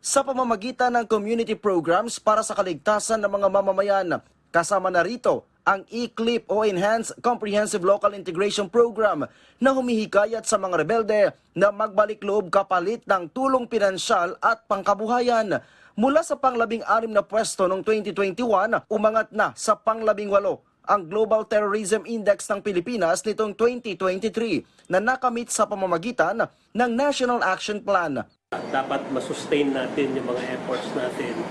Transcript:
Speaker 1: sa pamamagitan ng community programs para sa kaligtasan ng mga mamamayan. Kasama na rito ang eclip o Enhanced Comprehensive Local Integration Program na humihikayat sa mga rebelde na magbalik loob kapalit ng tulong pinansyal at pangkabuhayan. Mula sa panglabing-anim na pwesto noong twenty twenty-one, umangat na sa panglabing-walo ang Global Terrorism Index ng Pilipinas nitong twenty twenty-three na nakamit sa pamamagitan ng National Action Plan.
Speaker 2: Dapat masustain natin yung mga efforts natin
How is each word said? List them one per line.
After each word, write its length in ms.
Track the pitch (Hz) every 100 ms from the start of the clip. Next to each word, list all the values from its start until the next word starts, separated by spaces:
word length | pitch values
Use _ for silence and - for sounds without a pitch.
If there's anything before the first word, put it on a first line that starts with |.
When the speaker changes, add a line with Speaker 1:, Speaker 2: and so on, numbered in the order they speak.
Speaker 1:
sa 160 | - 277
pamamagitan 720 | 277 262 254 220 226 254 247 240
ng 80 | 220
community 480 | 220 208 226 233 214
programs 640 | 208 180 156 175 226 -
para 240 | - 214
sa 80 | 220
kaligtasan 720 | 202 190 156 - 208 - 220
ng 80 | 202 202
mga 80 | 196
mamamayan. 640 | 196 196 190 202 196 185 131 _ _ _
Kasama 400 | - 170 202 185
na 80 | 180
rito 480 | 170 240 208 135 - _
ang 240 | - 196 185
eclip 560 | 226 240 - 226 233 -
o 160 | 196 214
Enhanced 480 | 185 196 226 220 -
Comprehensive 560 | 233 233 208 208 208 208
Local 320 | 180 202 202
Integration 560 | 202 185 170 202 202 190
Program 560 | 233 240 208 214 165 127 _ _ _
na 80 | 254
humihikayat 720 | 269 247 226 202 196 208 226
sa 160 | 220 214
mga 160 | 190 175
rebelde 480 | 156 226 208 214 190 - _ -
na 160 | 202
magbalik 480 | 202 214 196 214 214
loob 320 | 202 202 185
kapalit 480 | 196 196 185 175 233 -
ng 240 | 196 170
tulong 320 | - 269 262
pinansyal 720 | 240 226 196 190 - 214 175 -
at 240 | 214 226 _
pangkabuhayan. 960 | 196 185 202 214 247 247 233 214 139 - _ - -
Mula 240 | 247 294
sa 160 | 339 277
panglabing-anim 800 | 262 247 226 226 175 214 226
na 100 | 208
pwesto 460 | 202 208 214 - 185
noong 140 | 190 190
twenty 260 | 220 202
twenty-one, 720 | 175 196 180 247 202 214 220 -
umangat 400 | 214 214 220 214
na 240 | 214 185 117
sa 160 | -
panglabing-walo 880 | 208 - 220 220 208 208 202 196 143 _ _
ang 240 | - 202 165
Global 400 | 202 220 220 214
Terrorism 560 | 214 208 214 202 214
Index 400 | 185 233 202 202 -
ng 80 | 202
Pilipinas 640 | 202 180 175 240 165 175
nitong 320 | - 202 220 196
twenty 400 | 233 247 233 180
twenty-three 720 | 190 185 214 208 226 147 - _ _
na 80 | 180
nakamit 480 | 214 254 254 233 240
sa 160 | -
pamamagitan 800 | 214 208 185 170 196 240 165 226 190 _ _ 208
ng 140 | 247
National 480 | 233 285 277 247 240
Action 400 | 185 185 - 208
Plan. 460 | 196 196 170 131 101 _ _
Speaker 2:
Dapat 560 | - - 135 135 139 -
masustain 640 | 135 - 151 - 151 139
natin 400 | 131 127 - 135
yung 160 | 131 123
mga 160 | 123 127
efforts 400 | 127 131 127 113
natin 400 | 139 123 127 123 113 113